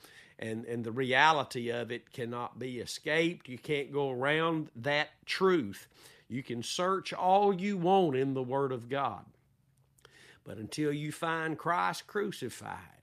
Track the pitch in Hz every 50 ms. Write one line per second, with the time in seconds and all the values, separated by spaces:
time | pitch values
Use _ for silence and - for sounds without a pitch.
0 | - - - - - - - - - 113 113 110 120 117 120 117 113 117 110 127
1 | 135 123 127 131 147 156 160 147 123 - - 127 120 117 117 120 117 110 120 113
2 | - _ - - 120 117 120 120 120 - - 110 127 131 127 117 95 - - -
3 | - 156 151 160 165 165 135 - - - 127 117 - - 151 143 143 120 139 143
4 | 143 135 127 123 131 143 151 156 165 165 165 160 151 - - 120 113 143 143 147
5 | 151 - - _ _ - - - 185 190 185 165 120 101 98 - - - _ -
6 | - - - - _ - 107 131 - - 123 120 117 - - - 180 185 190 190
7 | - - - - 180 185 190 202 208 202 202 175 185 208 208 185 165 175 190 196
8 | 185 160 131 131 135 139 135 135 131 120 127 139 139 135 131 120 113 120 135 139
9 | 135 120 101 90 110 - - _ _ _ _ _ _ _ _ _ _ _ _ _
10 | - - - - - - - - - - 98 104 107 - - - 151 147 147 147
11 | 151 151 151 - 170 165 160 165 160 160 156 156 - 165 170 180 185 185 170 -
12 | - - - 208 208 208 - - 131 113 - - 113 107 90 90 90 82 - -